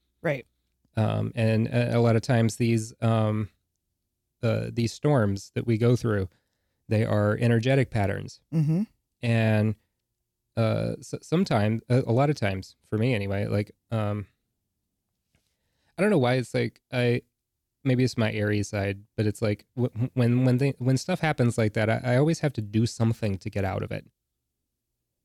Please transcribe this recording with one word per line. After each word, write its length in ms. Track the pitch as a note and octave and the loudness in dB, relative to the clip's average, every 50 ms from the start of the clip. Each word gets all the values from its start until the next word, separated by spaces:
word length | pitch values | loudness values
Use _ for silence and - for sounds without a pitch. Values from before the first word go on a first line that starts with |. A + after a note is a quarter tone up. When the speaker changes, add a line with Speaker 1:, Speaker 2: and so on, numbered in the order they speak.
| _ _ _ _ | _ _ _ _
Speaker 1:
Right. 240 | - E3+ C#3+ C3 - _ _ _ _ _ _ _ _ _ - - | -4 -4 -4 -4 -8 _ _ _ _ _ _ _ _ _ -2 0
Speaker 2:
Um, 340 | A2 G#2+ G#2+ G#2+ A2 A2 - | 0 0 0 -2 -2 -4 -2
and 320 | - A2+ A2 A2 G#2+ A2+ - | 0 0 2 2 2 0 0
a, 300 | - A#2+ A#2+ A#2 A#2 A#2 | 0 -2 0 0 2 2
a 20 | |
lot 160 | A#2 A#2 A2 A2+ | 4 4 2 2
of 40 | - | 2
times 340 | - B2+ A#2 A2+ A2 - - | 2 2 2 2 2 0 0
these, 360 | B2 A#2 A#2 A2+ A2 A2 - - | 0 2 2 0 -2 -4 -8 -4
um, 460 | A#2 A2+ A2+ A2+ A2 G#2+ G#2+ G#2+ A2 - _ _ _ _ _ _ _ _ _ _ _ _ _ _ _ _ _ - - | -2 0 2 2 0 0 -2 -2 -4 -8 _ _ _ _ _ _ _ _ _ _ _ _ _ _ _ _ _ -6 -2
uh, 220 | A2+ A2 A2 A2+ A#2 A2+ | -2 -2 -2 -4 -4 -4
these 180 | A2+ A#2 A2+ | -2 -2 -2
storms 600 | - - - D3 D3 C3 G#2+ G2+ G2 G2 - - - | -4 -2 0 2 2 2 2 2 0 -4 -6 -8 -8
that 100 | B2 A#2 | -6 -2
we 120 | A#2 A#2 G#2 | 0 0 2
go 180 | A#2 A#2+ B2 | 4 2 2
through, 320 | A#2 - A#2 G#2 G2+ F#2+ F#2 _ _ _ _ _ _ _ _ _ _ _ - | 2 0 0 -2 -2 -2 -4 _ _ _ _ _ _ _ _ _ _ _ -2
they 160 | A2+ G#2+ A2+ | 0 0 0
are 320 | - G#2+ G#2 G#2 G#2 G#2+ - | 2 2 2 2 2 0 2
energetic 500 | A#2+ A#2 A#2 A#2 A2 C3 C3+ C3+ B2+ - | 2 2 2 2 2 2 2 2 2 0
patterns. 500 | - A2+ G2+ F#2+ G2 G2+ G2+ - - - _ - - | 0 -2 0 0 -2 -4 -8 -12 -14 -18 _ -8 -4
Speaker 1:
Mm-hmm. 280 | D#3+ D3+ C#3+ D#3 F3+ G#3+ - _ _ _ _ _ - | -2 0 0 0 0 -2 -4 _ _ _ _ _ -6
Speaker 2:
And, 540 | - A#2+ A#2 A2+ A2 A2 G#2+ G#2+ G#2+ A2 G#2 _ _ _ _ _ _ _ _ _ _ _ _ _ _ _ - A2+ | -2 0 2 2 2 2 2 2 2 0 -2 _ _ _ _ _ _ _ _ _ _ _ _ _ _ _ -4 -2
uh, 380 | A2+ A2 G#2+ G#2+ A2 A2+ A2 - | 0 0 0 0 -2 -4 -6 -8
s-, 140 | B2 - - - | -10 -12 -14 -12
sometime, 600 | - - D#3 E3+ G3 - D3 A2 G#2 G#2+ A2+ A2 - - | -8 -2 0 0 0 2 2 2 2 2 0 -2 -2 0
a, 120 | B2 B2+ B2+ | 0 0 2
a 60 | A#2+ | 2
lot 180 | A2+ B2 C#3 D3 | 2 2 2 2
of 60 | D3+ | 0
times, 400 | - A#2 G2 F#2+ F#2+ F#2 - - _ _ - | 0 -2 -4 -4 -4 -8 -12 -18 _ _ -6
for 80 | - G#2+ | -4 -2
me 160 | A2+ C3 B2+ | 0 0 0
anyway, 320 | G#2 G2+ G2 G2 G2+ G#2 | -2 -2 -2 -2 -4 -2
like, 260 | A2 G#2 G2+ G#2 - - _ _ - | -2 -2 -2 -2 -4 -8 _ _ -6
um, 340 | A#2 A2 G#2+ G#2 G#2 G#2 G2+ - _ _ _ _ _ _ _ _ _ _ _ _ _ _ _ _ _ _ _ _ _ _ _ _ _ _ _ _ _ _ _ _ - - | -4 -4 -2 -2 -4 -6 -8 -12 _ _ _ _ _ _ _ _ _ _ _ _ _ _ _ _ _ _ _ _ _ _ _ _ _ _ _ _ _ _ _ _ -4 0
I 40 | |
don't 100 | F#3 G#3+ | 2 2
know 60 | G#3+ D#3 | 4 4
why 160 | B2 A#2+ B2+ | 4 4 2
it's 180 | C3 A#2+ - - | 0 0 -2 -2
like, 280 | B2 A#2+ A#2 - _ _ - | -2 -2 -2 -4 _ _ -6
I, 300 | - B2+ B2 A#2+ A#2+ C3 - _ _ _ _ _ _ _ _ _ _ _ - | -2 0 2 2 2 0 -2 _ _ _ _ _ _ _ _ _ _ _ 0
maybe 200 | C3+ B2+ B2 C3 | 0 2 2 2
it's 140 | B2 - - | 0 2 0
my 140 | A2+ G#2+ A2+ | -2 0 0
Aries 340 | G#2+ G#2 G#2 G#2+ G#2 G2+ - | -2 0 0 0 0 -2 -2
side, 320 | - G#2 G2 G2+ G2 G2 G2+ _ - | -4 -4 -2 -2 -4 -6 -10 _ -4
but 100 | - A2 | -2 -2
it's 160 | G#2+ G#2 - | -2 -2 -2
like, 240 | A#2 G#2 G#2 - - _ - B2+ | -2 -2 -2 -4 -6 _ -6 -4
w-, 320 | A#2+ B2+ - G#2+ A#2+ C3 - | -4 -4 -2 -4 -6 -4 0
when, 300 | C3 A#2+ A#2 A#2+ B2 B2+ | 0 2 2 2 4 4
when 120 | C3 B2+ B2 | 2 2 2
they, 160 | C#3 C#3 C3 - | 2 0 -2 -2
when 200 | B2 B2+ C3+ B2+ | 0 0 0 0
stuff 220 | - - F#3 - | 0 -2 -4 -2
happens 360 | - D#3 C#3+ - B2+ A#2+ A2 - | -2 -2 0 2 0 0 2 0
like 160 | A2+ G#2+ - | 0 0 0
that, 160 | A2+ G#2+ G#2+ | 0 0 0
I, 120 | A2+ A#2 B2 | 0 0 0
I 140 | B2 A#2+ B2+ | 0 2 2
always 220 | D3 D#3+ E3+ - | 2 2 0 0
have 140 | - D3 - | -2 -4 -4
to 80 | - | -4
do 240 | G#2+ G2+ G#2 A2 A#2 | -8 -4 -2 0 0
something 520 | A#2 - - A#2 A2+ A2+ - - G#2 G2 F#2+ | 0 0 0 0 0 0 0 -2 -4 -4 -4
to 120 | - G#2+ | -6 -8
get 140 | - G2+ G2 | -6 -4 -4
out 180 | F#2+ F#2+ G2+ | -4 -4 -4
of 100 | G2+ G2 | -6 -6
it. 140 | G#2 G#2 - _ _ _ _ _ _ _ _ _ _ _ _ _ _ _ _ _ _ _ _ _ _ _ _ | -8 -10 -12 _ _ _ _ _ _ _ _ _ _ _ _ _ _ _ _ _ _ _ _ _ _ _ _